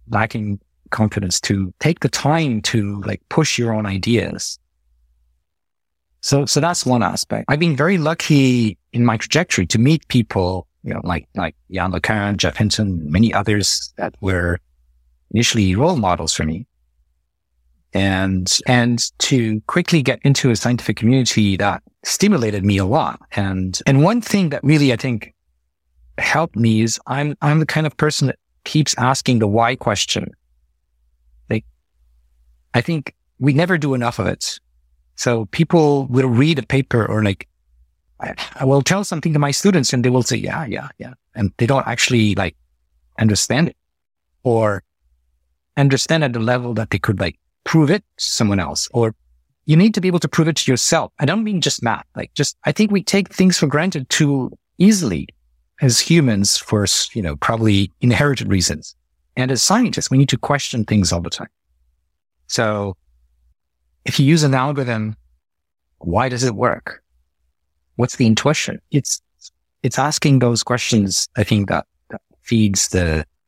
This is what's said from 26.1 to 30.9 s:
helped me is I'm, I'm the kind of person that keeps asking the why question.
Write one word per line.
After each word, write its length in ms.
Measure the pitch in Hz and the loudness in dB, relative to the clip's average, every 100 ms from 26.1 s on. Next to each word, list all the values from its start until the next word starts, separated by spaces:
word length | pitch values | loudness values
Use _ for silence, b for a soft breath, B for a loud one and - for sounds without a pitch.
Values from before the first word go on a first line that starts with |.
| - | -8
helped 380 | - 143 165 113 | -2 -2 -2 0
me 260 | 113 110 | 2 2
is 180 | 113 - - | 0 -4 -6
I'm, 280 | 135 147 - | -4 -4 -2
I'm 180 | 147 156 | 0 2
the 60 | 151 | 2
kind 220 | 151 156 | -2 -2
of 100 | - | -2
person 300 | 151 - 135 | -2 0 -2
that 100 | - _ _ | -4 _ _
keeps 320 | - 156 143 - | -2 0 0 0
asking 420 | 123 131 - 120 | 0 0 0 2
the 80 | 104 | 2
why 280 | 107 117 131 | 2 2 0
question. 540 | 120 101 - - - - _ _ _ _ _ | -2 -2 -2 -4 -6 -12 _ _ _ _ _